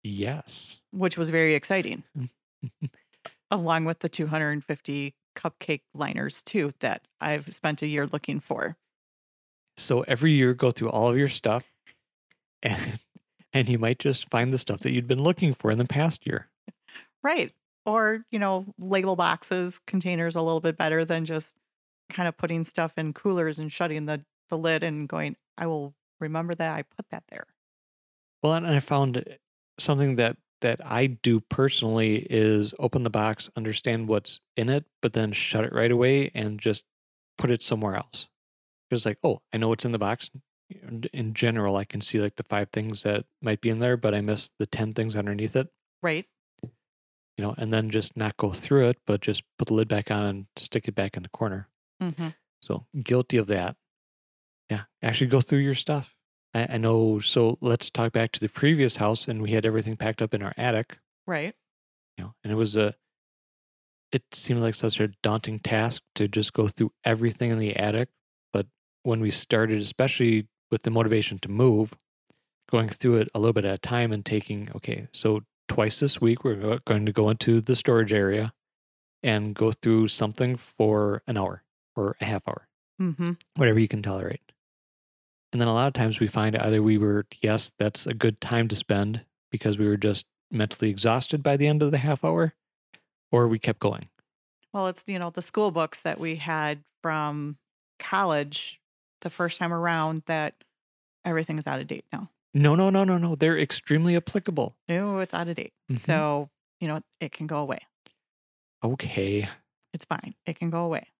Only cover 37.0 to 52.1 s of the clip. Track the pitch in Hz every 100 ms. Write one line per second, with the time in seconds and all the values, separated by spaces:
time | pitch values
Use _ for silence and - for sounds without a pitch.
37 | _ _ _ - 123 120 - 110 107 95
38 | - - - _ _ _ _ _ _ 120
39 | 110 104 160 107 _ 110 113 113 120 113
40 | 101 120 - 135 _ _ _ 196 - 117
41 | 113 139 110 107 120 113 101 98 104 107
42 | - 113 104 - - 104 101 107 110 104
43 | 104 104 - _ 113 107 117 113 123 123
44 | 107 104 104 104 - _ 104 - 110 110
45 | 110 107 101 101 107 131 135 _ _ _
46 | 175 156 202 _ _ _ - _ _ _
47 | _ _ _ - 101 - 110 110 110 107
48 | 107 - 107 - 104 95 - 139 123 123
49 | - 101 - 101 - - - 110 110 104
50 | - 104 104 98 98 - - 107 - 101
51 | 98 - 90 - 110 95 101 _ _ _
52 | 180